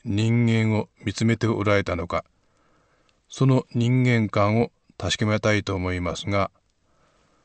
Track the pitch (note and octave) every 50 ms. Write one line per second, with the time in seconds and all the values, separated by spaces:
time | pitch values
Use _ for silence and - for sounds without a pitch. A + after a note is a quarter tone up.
0 | _ A2+ G2 G#2 A2 A2+ A#2 A#2+ A#2+ A2+ A2+ A2+ A2 A2 G#2+ G#2 G#2+ - _ _
1 | - C3+ - - A2+ A2+ A#2 A2 - A2 A2 G2+ G2+ G#2 G2+ G2+ F2+ - F#2 F2+
2 | F2+ F2 E2+ E2 - _ _ _ _ _ _ _ _ _ _ _ _ _ _ _
3 | _ _ _ _ _ _ - - C3+ C3 C3 B2+ - - - A#2+ A#2 A#2+ B2+ B2+
4 | B2 B2+ A#2+ A2+ A2 G2+ - G#2 G2+ G#2 G#2+ A2+ A#2+ - - _ _ _ _ -
5 | - - - - A2+ G#2+ G#2+ G#2 - A2 G#2 G#2 G2+ - G2 F#2 F2+ F#2 F2+ F2+
6 | F2 E2+ E2 - - G2 G2+ G2 F#2+ - - _ _ _ _ _ _ _ _ _
7 | _ _ _ _ _ _ _ _